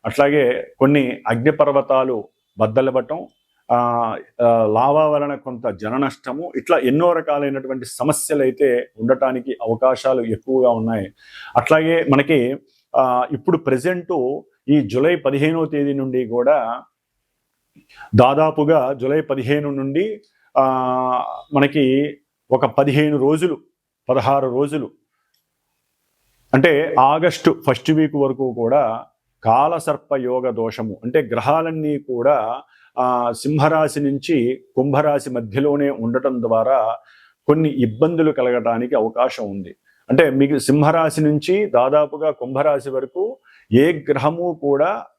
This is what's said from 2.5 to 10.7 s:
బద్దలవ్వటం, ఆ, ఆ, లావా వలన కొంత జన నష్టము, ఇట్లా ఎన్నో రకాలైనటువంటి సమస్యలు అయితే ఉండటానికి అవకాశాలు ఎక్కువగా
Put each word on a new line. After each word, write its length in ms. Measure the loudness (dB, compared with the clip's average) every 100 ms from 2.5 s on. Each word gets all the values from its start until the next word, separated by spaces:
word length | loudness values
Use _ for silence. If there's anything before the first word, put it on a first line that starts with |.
| -2
బద్దలవ్వటం, 680 | 0 2 2 0 -4 -10 -10 _ _ _ -2
ఆ, 40 | 0 2 0 -2 -6 -12 0
ఆ, 240 | 2 4 2
లావా 400 | 2 2 4 2
వలన 280 | 0 -2
కొంత 340 | -6 -10 -8 -8
జన 280 | -6 -6 -2
నష్టము, 560 | -4 -6 -10 -10 -8 -10
ఇట్లా 220 | 0 0
ఎన్నో 340 | 2 2 2
రకాలైనటువంటి 720 | 0 -2 -2 -2 -6 -8 -10
సమస్యలు 580 | -10 -4 -2 -2 -2 0
అయితే 460 | 0 2 0 0 -4 -6
ఉండటానికి 540 | -2 0 0 -2 -6
అవకాశాలు 680 | -8 -4 0 0 0 -2 -2
ఎక్కువగా 480 | -2 -6 -2 2 2